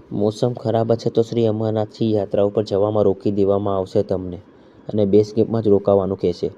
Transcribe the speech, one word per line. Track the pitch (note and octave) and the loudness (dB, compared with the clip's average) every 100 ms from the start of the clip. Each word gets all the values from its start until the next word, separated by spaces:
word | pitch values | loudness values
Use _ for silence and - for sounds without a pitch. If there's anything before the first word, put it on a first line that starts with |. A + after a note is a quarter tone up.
| - | -12
મોસમ | - G#2 G#2+ B2+ | -2 -2 0 -2
ખરાબ | B2 A2 A2+ A2+ | -2 -2 0 2
હશે | A#2 A#2 | 0 0
તો | - | 0
શ્રી | A2+ A#2+ A2+ | 0 0 0
અમરનાથજી | G#2+ A2 A2 G#2+ - A2+ | 0 -2 -2 -4 -4 -2
યાત્રા | G#2+ G2 G2+ | 0 -2 0
ઉપર | G2+ G#2 | 0 0
જવામાં | G#2 G2 G#2 G#2 | -2 0 0 2
રોકી | G2+ F#2+ G#2+ | 2 2 -2
દેવામાં | G2+ G2 G2+ G#2 G2 | 0 0 0 0 -2
આવશે | F#2 - | -2 -2
તમને | G2 F#2 F#2 F2+ - - - - - | -2 -4 -6 -12 -16 -20 -20 -20 -8
અને | G#2+ G2+ | -2 4
બેઝ | G2+ G#2+ | 4 2
કેમ્પમાં | - G#2+ A2+ | 0 0 0
જ | G#2 | 2
રોકાવાનું | G2+ G2+ G2+ F#2+ F#2+ | 2 4 2 2 -2
કહેશે. | F#2 F2 E2 | -2 -2 -6